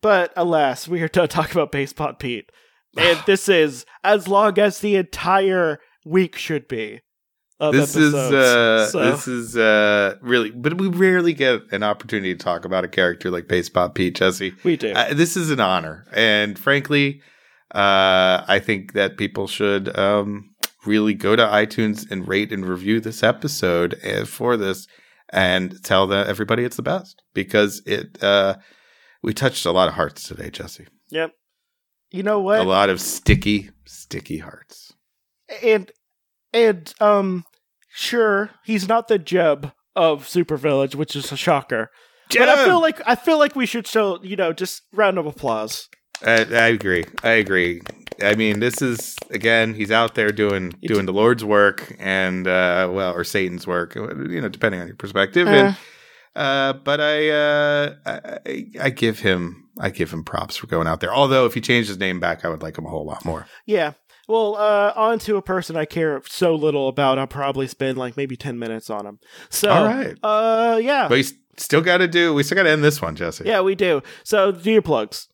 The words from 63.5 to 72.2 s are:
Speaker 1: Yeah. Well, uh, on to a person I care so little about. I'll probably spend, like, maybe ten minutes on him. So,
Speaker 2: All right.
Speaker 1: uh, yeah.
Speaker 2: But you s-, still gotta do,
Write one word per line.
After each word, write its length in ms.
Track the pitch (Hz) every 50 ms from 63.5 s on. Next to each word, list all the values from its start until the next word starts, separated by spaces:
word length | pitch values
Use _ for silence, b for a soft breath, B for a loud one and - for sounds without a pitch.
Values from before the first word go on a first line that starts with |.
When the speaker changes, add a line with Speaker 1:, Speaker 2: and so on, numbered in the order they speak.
| B B B
Speaker 1:
Yeah. 280 | - 208 190 160 151 147 _ _ b b b b
Well, 280 | - 220 226 220 208 214
uh, 380 | 208 214 214 208 202 202 208 -
on 240 | 226 220 220 233 220
to 160 | - - 214
a 60 | 196
person 340 | - - 185 185 170 - 160
I 100 | 165 156
care 360 | - - 170 160 156 147 135 -
so 280 | - - - 185 170 165
little 320 | 156 147 156 147 143 135
about. 320 | 135 127 147 143 135 131 135
I'll 80 | 135
probably 400 | 127 - 143 139 139 139 131 135
spend, 300 | 127 - _ 139 131 131
like, 180 | 127 127 123 113
maybe 220 | - 139 135 131
ten 200 | 123 - 143 123
minutes 320 | 120 117 113 113 110 - -
on 160 | 110 104 104
him. 140 | 104 104 _ B B B B B B
So, 200 | - - - 208
Speaker 2:
All 160 | - 175 208
right. 300 | 214 233 269 269 - - - -
Speaker 1:
uh, 560 | 214 214 214 220 226 226 220 233 233 226 226
yeah. 260 | 226 262 294 277 226 156
Speaker 2:
But 60 | 120
you 60 | 135
s-, 120 | 131 - - _ _ _ _
still 240 | - - - - 151
gotta 260 | 165 180 175 180 185
do, 260 | 175 165 175